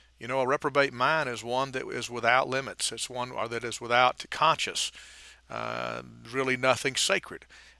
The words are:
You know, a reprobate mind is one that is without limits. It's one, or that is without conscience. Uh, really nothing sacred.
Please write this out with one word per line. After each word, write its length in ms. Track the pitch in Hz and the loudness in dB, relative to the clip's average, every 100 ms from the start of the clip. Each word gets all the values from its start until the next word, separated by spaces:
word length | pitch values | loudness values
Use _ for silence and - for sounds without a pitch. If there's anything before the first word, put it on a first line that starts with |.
| _ - | _ -12
You 100 | 113 | -4
know, 120 | 135 | 0
a 80 | 127 | 2
reprobate 460 | 147 147 139 139 | 0 2 4 2
mind 340 | 123 135 160 139 | 4 2 2 0
is 160 | 113 | -4
one 280 | 117 127 135 | -2 -2 -2
that 120 | 131 - | -4 -6
is 220 | 123 117 | -6 -6
without 380 | 120 113 127 131 | 0 4 4 4
limits. 460 | 131 127 - - | -2 -4 -6 -6
It's 160 | 117 - | -4 -8
one, 220 | 123 123 | -6 -6
or 180 | 127 113 | -6 -6
that 140 | 117 117 | -4 -6
is 160 | - | -6
without 440 | 117 120 127 - - | 2 6 6 4 -6
conscience. 640 | - 226 202 - - - - - - - - - | 2 4 4 0 -2 -4 -6 -20 -20 -20 -20 -14
Uh, 520 | 117 117 117 120 117 127 117 117 | -10 -6 -6 -6 -6 -10 -16 -8
really 240 | 131 131 127 | -4 -2 2
nothing 400 | 131 120 139 127 | 2 2 0 0
sacred. 500 | - 196 - 90 - - - | 2 0 -2 -12 -16 -20 -20